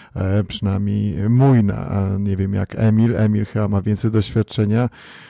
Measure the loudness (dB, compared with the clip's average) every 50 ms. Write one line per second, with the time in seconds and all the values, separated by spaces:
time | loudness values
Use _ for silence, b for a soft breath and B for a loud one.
0 | B B B -4 -2 0 0 0 -2 -2 -4 -4 -2 -2 -2 -2 -2 -2 -2 -2
1 | -2 -2 -4 -2 0 2 4 4 6 6 6 4 4 2 0 -4 -6 -4 -2 -2
2 | -2 -2 -2 -2 -2 -2 -2 -2 -2 -2 -2 -2 -4 -4 -2 0 0 2 4 4
3 | 2 2 2 2 2 2 2 0 -2 -2 -2 -2 -2 0 0 -2 0 -2 -2 -2
4 | -2 0 0 0 0 0 0 -2 -2 -2 -2 -2 0 0 2 0 0 -2 B B
5 | B B B B B